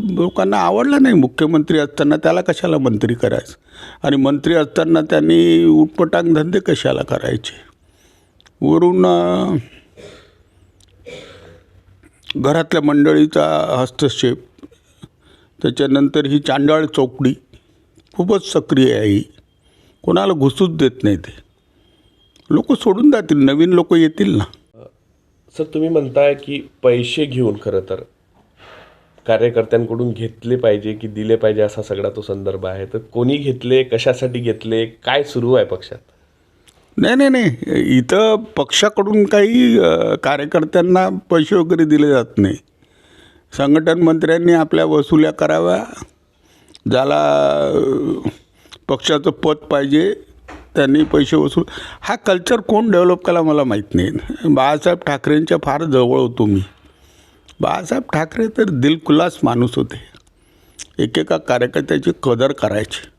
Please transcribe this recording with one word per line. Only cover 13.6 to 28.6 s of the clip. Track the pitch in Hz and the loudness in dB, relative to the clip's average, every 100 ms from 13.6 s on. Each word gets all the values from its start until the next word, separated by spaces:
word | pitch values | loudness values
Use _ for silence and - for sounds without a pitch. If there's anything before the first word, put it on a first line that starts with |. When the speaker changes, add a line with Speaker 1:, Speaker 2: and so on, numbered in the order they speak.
| 156 127 | -2 -2
Speaker 1:
हस्तक्षेप, | 127 - 135 - 123 123 - _ - _ _ _ - _ _ _ _ _ | -4 -2 -4 0 -2 -2 -10 _ -20 _ _ _ -20 _ _ _ _ _
त्याच्यानंतर | - 123 139 139 139 151 139 | -4 0 0 2 2 0 0
ही | 143 | 0
चांडाळ | 143 139 147 156 156 | 0 0 2 2 0
चौकडी | - 131 127 127 - _ - _ _ _ _ _ | 0 -2 0 -2 -2 _ -20 _ _ _ _ _
खूपच | - 180 196 - | -6 -2 -2 0
सक्रिय | 156 - 135 127 | -4 0 2 4
आहे, | 110 107 | 2 2
ही | 101 - _ _ _ _ _ _ _ | 0 -2 _ _ _ _ _ _ _
कोणाला | - 185 196 | -2 0 0
घुसूच | 160 135 - 185 160 | 2 0 2 -2 2
देत | 135 127 | -2 0
नाही. | 104 90 | -2 -2
ते | - - _ _ _ _ _ _ _ _ _ _ - | -6 -20 _ _ _ _ _ _ _ _ _ _ -16
लोक | - - | -12 -6
सोडून | 262 226 190 202 | -4 -2 2 2
जातील, | 226 160 147 | 2 0 0
नवीन | 135 147 175 | 2 2 2
लोक | 175 170 | 2 2
येतील | 170 156 156 196 123 | 2 2 0 -2 -2
ना. | - - _ 113 - _ _ _ _ _ _ - | -4 -12 _ -20 -20 _ _ _ _ _ _ -10
Speaker 2:
सर, | |
तुम्ही | 156 151 160 | -8 -4 -2
म्हणताय | 160 135 135 143 | 0 0 2 2
की | 143 - 143 - _ | 0 -6 -10 -10 _
पैसे | 127 123 120 160 143 | 0 2 0 -4 -4
घेऊन | 127 113 101 104 | 0 -2 -2 -4
खरं | 95 | -6
तर | 95 95 - _ _ _ _ _ | -6 -10 -12 _ _ _ _ _